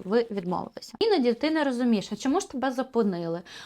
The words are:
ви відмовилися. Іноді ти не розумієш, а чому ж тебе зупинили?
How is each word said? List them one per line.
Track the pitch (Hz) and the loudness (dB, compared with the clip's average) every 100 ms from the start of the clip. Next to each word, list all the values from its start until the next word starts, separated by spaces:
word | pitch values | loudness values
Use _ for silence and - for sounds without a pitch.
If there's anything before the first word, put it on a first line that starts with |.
| 180 | 0
ви | 226 233 | 0 0
відмовилися. | 202 175 175 - - - - | -2 -2 -4 -4 -10 -12 -2
Іноді | 440 381 240 | 2 4 4
ти | 233 294 | 2 2
не | 320 | 2
розумієш, | 285 240 247 220 185 | 0 2 2 2 0
а | 208 | -4
чому | 262 311 | 0 0
ж | 381 | -2
тебе | 269 262 | -4 -2
зупинили? | 247 262 233 208 175 165 170 180 - | -2 -2 0 2 0 -2 -6 -8 -16